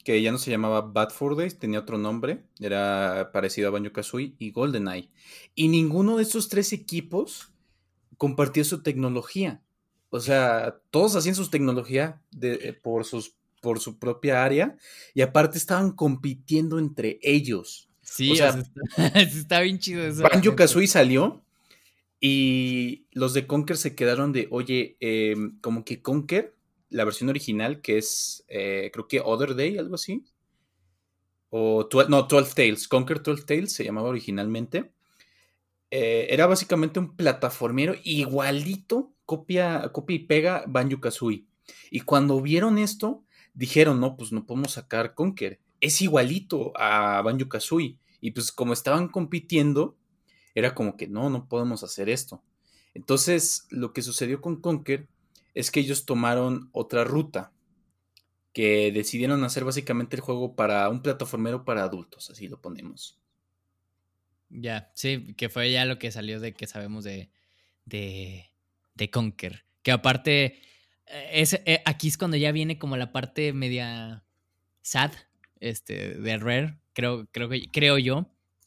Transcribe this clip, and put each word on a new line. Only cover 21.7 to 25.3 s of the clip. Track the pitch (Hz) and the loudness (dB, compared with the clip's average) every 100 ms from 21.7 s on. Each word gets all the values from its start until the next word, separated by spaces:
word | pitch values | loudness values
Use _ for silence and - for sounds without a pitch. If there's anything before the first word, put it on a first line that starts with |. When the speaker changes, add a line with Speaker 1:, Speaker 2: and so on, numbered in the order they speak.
| _ _ _ _ - | _ _ _ _ 0
Speaker 1:
y | 139 135 135 131 127 127 123 139 _ | 2 4 4 4 0 -2 -4 -6 _
los | 131 127 | -2 0
de | 135 131 | 0 0
Conker | 143 151 165 | 0 0 -2
se | 143 | -4
quedaron | - 120 123 143 | 0 2 2 2
de, | 131 - | 0 -2
Oye, | 120 127 127 113 - | -4 0 0 -2 -4
em, | 117 110 107 | -2 0 2